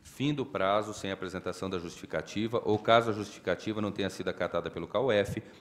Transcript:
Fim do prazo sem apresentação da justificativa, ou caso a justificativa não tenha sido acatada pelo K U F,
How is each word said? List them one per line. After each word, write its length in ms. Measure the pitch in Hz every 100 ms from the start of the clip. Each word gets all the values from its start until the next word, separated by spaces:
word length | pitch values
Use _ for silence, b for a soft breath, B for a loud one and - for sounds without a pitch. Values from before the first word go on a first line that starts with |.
Fim 320 | - - 135
do 120 | 147 117
prazo 480 | 95 95 101 107
sem 160 | 104 98
apresentação 600 | 95 92 90 92 87 95
da 100 | 92
justificativa, 840 | 85 - - 82 - 101 110 117 -
ou 120 | 107
caso 340 | - 113 117
a 20 |
justificativa 680 | 107 101 - - 87 - 110
não 140 | 107
tenha 160 | 92 98
sido 200 | - 92
acatada 400 | 85 87 85 82
pelo 180 | 85 85
K 120 | 104
U 100 | 131
F, 320 | 104 98 - B B